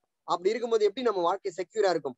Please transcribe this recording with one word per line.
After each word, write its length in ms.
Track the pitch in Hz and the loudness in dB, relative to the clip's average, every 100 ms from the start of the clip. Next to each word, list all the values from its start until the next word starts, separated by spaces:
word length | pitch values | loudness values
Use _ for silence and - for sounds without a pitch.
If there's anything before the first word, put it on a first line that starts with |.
| _ _ | _ _
அப்படி 280 | - 170 185 | -4 0 0
இருக்கும்போது 340 | 226 233 220 | -2 0 2
எப்படி 220 | 208 226 247 | 2 0 -2
நம்ம 160 | 190 | 2
வாழ்க்கை 300 | 170 196 190 165 | 0 0 -6 -10
செக்யூரா 340 | 185 220 196 | -8 0 2
இருக்கும்? 240 | 165 139 | 2 -4